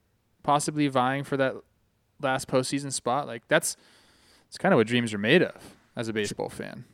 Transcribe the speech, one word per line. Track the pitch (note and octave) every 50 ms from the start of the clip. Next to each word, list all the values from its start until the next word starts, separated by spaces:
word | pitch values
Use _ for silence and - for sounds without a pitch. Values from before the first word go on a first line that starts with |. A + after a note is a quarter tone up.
| _ _ _ _ _ _ _ _ -
possibly | - C#3+ D3 - - D3+ D3+ D3 C#3+
vying | C3 C3 B2 B2+ C3+ C#3 C3+
for | - C#3+
that | C3+ C3+ C3 G#2+ A2 - _ _ _ _ _ _ _ _ _ _ -
last | C#3+ C3 C3 C3 - -
postseason | - C3 C3 - C#3+ C#3 C#3+ C#3 B2+
spot. | - - A#2+ A#2+ C#3+ C#3
Like, | B2 A#2 A#2 - -
that's, | C#3+ E3 - - - - _ _ _ _ _ _ _ _ _ _ _ _ _
that's | _ - -
kinda | - F#3 F#3+
what | C3 A2
dreams | A2 B2 B2 A#2+ A2+ G#2+
are | G2+
made | G2+ A2+ D3 F3+ C3
of | - - - - - - _ _ _ _
as | B2+ A#2 A2+
a | G#2+
baseball | A2 G#2 G2+ - - - -
fan. | - - - - - - - -